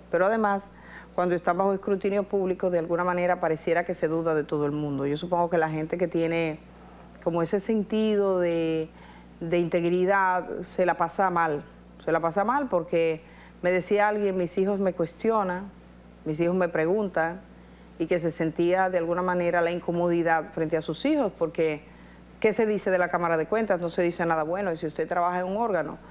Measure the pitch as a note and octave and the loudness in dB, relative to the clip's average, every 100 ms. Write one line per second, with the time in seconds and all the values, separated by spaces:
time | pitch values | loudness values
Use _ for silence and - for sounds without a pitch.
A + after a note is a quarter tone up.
0 | - E3+ F#3 A3+ G#3 G3 - - - - | -4 0 2 2 0 -2 -6 -18 -20 -20
1 | - - F3+ F3 F3 F3 G3 G3 G#3 F#3+ | -8 -2 0 0 0 2 2 0 -2 -2
2 | G3 G3+ G3 G3+ F#3 F3+ F#3 F3 E3 E3+ | 0 -2 0 0 0 0 0 0 0 0
3 | F3+ F3 F3+ F3+ E3+ D#3 - E3 - F3 | 0 0 0 0 0 -2 0 0 0 -2
4 | E3 E3 E3 D#3 D3 D3+ D3 D3 D3 C#3 | -2 0 0 0 0 -2 -2 -2 -4 -2
5 | C#3+ D3 F3 F3 E3+ F3 D#3+ D#3 D#3+ F3 | -2 -4 -2 0 2 2 0 0 -4 -2
6 | F3 E3 E3 E3 D#3+ D#3 - - - - | 0 0 0 0 -2 -4 -12 -20 -20 -20
7 | - - F3 E3+ E3 G3+ - A3 G3 G#3+ | -20 -10 -4 0 0 -2 0 -2 0 0
8 | A3 G#3 G3 F#3 F3 E3+ E3 D#3+ D#3+ - | 2 2 2 2 2 2 0 0 -4 -10
9 | - - - - E3+ F3 E3+ F3+ E3+ F3+ | -20 -20 -20 -10 -2 0 2 0 2 2
10 | F3+ G3 F#3 F3+ - - F3+ - F3+ E3 | 2 2 2 0 -2 -8 -6 0 0 2
11 | E3+ - F#3+ F3 E3 D3 - - - - | 0 2 2 2 2 0 -6 -18 -20 -10
12 | - D#3+ E3 F#3 G3+ C#4 C4+ F3+ E3 E3+ | 0 0 2 0 0 0 0 -2 0 0
13 | E3 D#3+ - - - - F3+ F3+ E3+ G3+ | 0 -2 -8 -20 -20 -4 0 2 2 2
14 | G#3 G#3+ G3+ F#3 F3 - F#3+ G3+ F#3+ F3+ | 2 2 0 0 -2 0 0 2 0 0
15 | D#3+ - A3 A3 F#3 F3+ G3+ - - - | -2 -2 0 2 0 -4 -8 -16 -20 -20
16 | - - D#3 D3+ E3+ F#3 F3 E3+ D#3+ G#3+ | -20 -12 -6 0 0 2 0 0 2 2
17 | G3+ F3 E3 F#3+ - - - - - - | 0 0 -2 -4 -14 -20 -20 -20 -14 -6
18 | E3 F3+ E3 - D#3+ D#3 F3 F#3 F#3+ F3+ | -2 0 0 -2 -2 0 2 2 2 0
19 | E3 F3 F3+ F3+ F3 F3 E3+ F3 E3+ E3+ | 0 0 0 0 2 2 2 0 -2 0
20 | F3 E3+ E3 D#3+ D3+ - D#3+ D#3+ D#3 D#3+ | 2 2 2 2 0 -4 -2 -2 -2 -2
21 | C4+ D4+ G#3+ - D#3+ E3+ D#3+ D3 - - | 0 0 0 -2 -4 0 -2 -2 -8 -20
22 | - - - - A3 G#3 A3 G#3 G3 F#3 | -20 -20 -20 -2 0 2 0 0 0 0
23 | F3 F3 E3+ E3 D#3 A3 A3 F3+ F3 F3 | 2 0 0 0 0 0 0 0 -2 0
24 | F3 F3 E3+ D#3+ D#3 F#3 G3 D#3+ D#3 D3+ | 0 0 0 0 -2 -2 -2 -4 -4 -4
25 | D#3+ F3+ F3 F3+ F3+ G3+ A#3 F3 D3+ D3+ | -2 0 0 0 -2 -2 0 -2 -4 -8
26 | - | -16